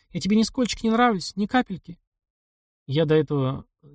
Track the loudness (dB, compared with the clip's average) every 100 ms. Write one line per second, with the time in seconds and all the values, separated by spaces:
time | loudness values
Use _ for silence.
0 | _ -6 0 2 2 -2 -4 -2 0 2
1 | 2 0 -6 -6 -2 0 -2 -8 -14 -20
2 | _ _ _ _ _ _ _ _ -4 0
3 | 4 2 2 0 -2 -4 -12 _ -20